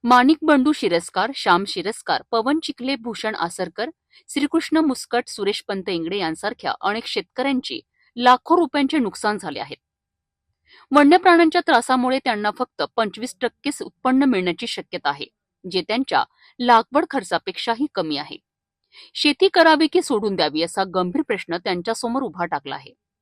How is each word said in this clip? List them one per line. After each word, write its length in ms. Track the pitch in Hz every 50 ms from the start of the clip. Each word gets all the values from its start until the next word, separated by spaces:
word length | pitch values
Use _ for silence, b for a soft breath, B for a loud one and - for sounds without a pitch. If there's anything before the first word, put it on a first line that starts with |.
| -
माणिक 340 | 240 247 247 247 269 320 -
बंडू 300 | - 311 294 277 254 294
शिरस्कार, 600 | 302 - - 196 170 165 175 - - 190 196 233 277
श्याम 280 | - - 208 175 175 196
शिरस्कार, 540 | 196 - 190 170 196 233 - - - 165 123 - _
पवन 260 | - 226 220 254 294 320 320
चिखले, 320 | - 285 - 247 262 277
भूषण 400 | 233 220 240 214 - - 214 220
आसरकर, 540 | - - 175 - - 185 180 _ - 226 311 - _ _ b b b b _
श्रीकृष्ण 480 | - 294 277 285 - 330 - - 311
मुस्कट, 500 | 320 320 294 254 - - _ - 240 247
सुरेश 360 | - - - 202 196 214 - -
पंत 220 | - 202 190 175 208
इंगडे 280 | 190 170 165 165 185
यांसारख्या 560 | 208 185 160 160 - - 208 - _ - 147 - -
अनेक 240 | - 190 208 226 226
शेतकऱ्यांची 720 | - - 220 180 _ _ - 254 277 277 254 - - 127 - _ _ _ _ _ _ _
लाखो 380 | 233 240 247 254 247 _ - 320
रुपयांचे 400 | 349 339 285 - 294 277 269 -
नुकसान 400 | 311 240 196 - - - 214 208
झाले 220 | 196 190 165 143 -
आहे. 160 | 117 135 - _ _ _ _ _ _ _ _ _ _ _ _ _ _ _ _ _ b b b b b b
वन्य 260 | 269 294 294 285 339
प्राण्यांच्या 440 | 370 370 381 339 339 339 320 - 349 349
त्रासामुळे 520 | - 302 233 240 - 262 254 247 254 262 269 _
त्यांना 280 | 262 226 208 208 208 208
फक्त 260 | - 247 _ _ - 156 - _
पंचवीस 400 | - 226 202 - 214 226 247 - _
टक्केच 400 | - 233 _ _ - 285 294 -
उत्पन्न 420 | - - _ _ _ 254 262 262 285
मिळण्याची 440 | 269 240 190 180 180 170 - -
शक्यता 420 | 180 - - 175 _ - 175 _ -
आहे, 160 | 143 143 143 _ _ _ _ _ _ _ -
जे 180 | 185 170 185
त्यांच्या 420 | 156 - 214 247 269 - 190 175 - b b b b b b b
लागवड 460 | 240 240 240 226 226 _ 247 285 339 -
खर्चापेक्षाही 760 | - 269 196 - 180 165 _ - 180 - - - 233 226 294 294 _
कमी 220 | 202 170 156 147
आहे. 200 | 139 151 - - - _ _ _ _ _ _ _ _ _ b b b b b b
शेती 320 | - - 294 277 _ 370
करावी 400 | 392 - 370 330 330 320 294 320
की 140 | 302 - 349
सोडून 340 | - - 277 214 214 208 196
द्यावी, 280 | 175 165 151 147 151 165
असा 200 | - - 202 190 190 175
गंभीर 260 | 190 180 180 175 - 311
प्रश्न 300 | - 220 185 - - 170 180 _
त्यांच्यासमोर 600 | 208 180 180 175 226 226 - - 233 233 269 269
उभा 220 | 226 202 180 175
टाकला 300 | 170 165 143 _ 139 135
आहे. 160 | 143 139 135 _ _ _ _ _ _